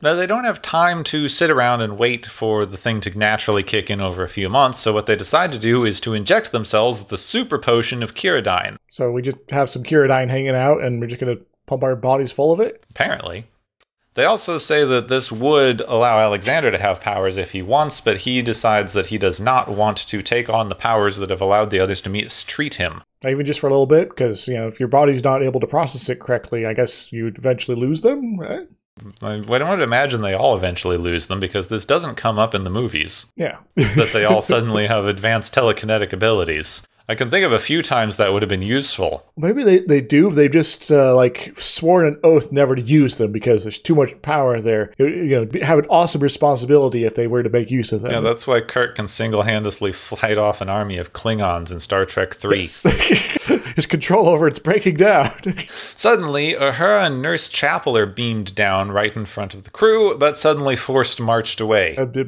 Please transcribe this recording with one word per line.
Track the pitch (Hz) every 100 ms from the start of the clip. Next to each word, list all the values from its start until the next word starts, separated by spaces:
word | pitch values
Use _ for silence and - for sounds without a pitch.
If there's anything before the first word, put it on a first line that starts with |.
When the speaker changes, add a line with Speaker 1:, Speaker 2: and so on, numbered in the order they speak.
Speaker 1:
Now, | 147
they | 175 180
don't | 226
have | 247 175
time | - 165 175 170
to | 147 151 147
sit | - 170
around | 143 123 120
and | 110 104
wait | 120 117 -
for | - 110 107 101
the | 95
thing | 120 110
to | 101 101
naturally | 107 107 - 104
kick | 95 110 98
in | 101
over | 95 90
a | 87
few | - 95
months, | 123 135 123
so | 113
what | 107 104
they |
decide | 107 - 151 180
to | 127
do | 113 123
is | 113 98
to | -
inject | 107 98 208 220
themselves | 120 104 107 117 113
with | 98
the | 104
super | - 220 254 139
potion | - 117 117 123
of | 113
Kyrodine. | - 190 156 98 90 - 104 _
Speaker 2:
So | - 123
we | 123
just | 127 131 -
have | 139 135
some | 131
Kyrodine | 120 156 135 131 123
hanging | 131 135 127
out | 135 147
and | 127 120
we're | 117
just | 120
gonna | 127 120 _ _ -
pump | 131
our | 131
bodies | 127 127 135 131
full | - 147
of | 170
it? | 226 - _
Speaker 1:
Apparently. | - 156 - - 90 113 _ _ _ _ _ _
They | -
also | 151 214 - 165
say | - 151
that | 139 127 117
this | 131 123
would | 113 131 151 131 117
allow | - 117 120 110
Alexander | 110 101 95 156 135
to | 98
have | 101 90
powers | - 98 95 95
if | 85
he | 98
wants, | 92 139 151 -
but | - 98
he | - 127
decides | 117 110 113 107 98
that | 101 92
he | 107
does | 95 90
not | 110 131 -
want | 101 107 101
to | - 107
take | 92 120 117
on | 113 107
the |
powers | 95 117 113 101 95
that | 95
have | 90
allowed | 95 101 104
the | 101
others | 95 98
to | 92
meet-, | 101 - - -
treat | - 151 -
him. | 90 - - _
Speaker 2:
Not | 131
even | 139
just | 143 147
for | 139
a |
little | 135
bit, | 135 156 185 -
'cause, | 123 98 -
you |
know, | 123 113
if | -
your | 123
body's | 139 143 131
not | 131 135
able | 135 127
to | 147
process | 147 147 135 -
it | 127
correctly, | - 120 - 117
I | 113
guess | 113 120 - -
you'd | 113 113 104
eventually | 127 123 - 120
lose | 127 160
them, | 226 285 247 196
right? | 160 330 359 _ _ - 107 -
Speaker 1:
I, | 107
I | 107 104 123
don't | 156 196
imagine | 127 120 143 123
they | 101
all | 95 135 104
eventually | 90 87 92 87
lose | 85 85 -
them, | 95
because | 95 101 90
this | 110
doesn't | - 156 165
come | 113 113 107
up | 110
in | 104
the | 92
movies. | 98 123 78 80 - - -
Speaker 2:
Yeah. | 170 - _
Speaker 1:
That | - 113 101 113
they | 113
all | 104 107
Speaker 2:
<laughs> | -
Speaker 1:
suddenly | 120 113 107 104
have | 110
advanced | 101 98 110 113 -
telekinetic | - 120 107 107 110 101
abilities. | 95 110 107 85 78 78 - - _ -
I |
can | 117 127
think | 175 175
of |
a | 113
few | - 156
times | 165 127 110 98
that | 104
would | 98
have | 101
been | 98
useful. | 98 131 139 - 90 71 _ -
Speaker 2:
Maybe | 160 247
they, | 233 185
they | 185 143
do. | 117 147 196
They've | 151 147
just, | 156 151 - -
uh, | 147 131
like, | 127 127 - - -
sworn | - - 165 180
an | 156 147
oath | 170 160 -
never | 139 139
to | 127
use | 117 151 135 -
them | 107
because | 107 127 110
there's | 107 -
too | -
much | 160 127 -
power | - 151 131 117
there. | 110 107 104 -
It, | 139
you | 180 160
know, | 131
be, | 110 120
have | 139 160
an | 151
awesome | 170 170 151
responsibility | 139 - 147 131 123 147 135 120
if | 113
they | 113 117
were | 120
to | 113
make | 120 110
use | 127 113
of | 107
them. | 120
Speaker 1:
Yeah, | 117
that's | 110 117
why | - 123
Kirk | 117 - 120 -
can | 104
single-handedly | - 113 107 104 107 104 - 101
fight | 90 - 107 110 107
off | 104 101
an | 95
army | 101 101 92
of | 87
Klingons | - 113 107 98 85 85
in | 90
Star | - 98 95
Trek | - 95
three. | - 101 101
Speaker 2:
Yes. | 85 -
<laughs> | - - - - - - - 285 - -
His | 156
control | 165 - 185 170
over | 160 160
it's | 131
breaking | 156 208 190 156
down. | 196 185 113 -
<laughs> | 196 - - - -
Speaker 1:
Suddenly, | - 214 233 165 143 151
Uhura | 165 139 123 180 208 175
and | 131
Nurse | 143 170 -
Chapel | - 143 170 - 117
are | 101
beamed | 95 120 110 95
down | 98 101 95 98
right | 101 107
in | 113 104
front | - 98
of | 98
the | -
crew, | - 220 220 208 151
but | 147 143
suddenly | 156 147 139 123
forced | - 131 120 -
marched | 113 117 110 -
away. | 110 107 87 78
Speaker 2:
Uh, | 131
b-, | 131